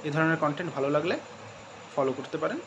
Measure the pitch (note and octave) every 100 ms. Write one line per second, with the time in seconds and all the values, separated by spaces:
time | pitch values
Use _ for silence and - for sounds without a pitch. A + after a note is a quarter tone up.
0 | D3+ D3 D#3+ D#3+ D3+ C#3+ F3 C#3+ C#3 D3
1 | D#3+ C#4+ - - - - - - - -
2 | C3+ C3 B2+ D#3 D#3 C4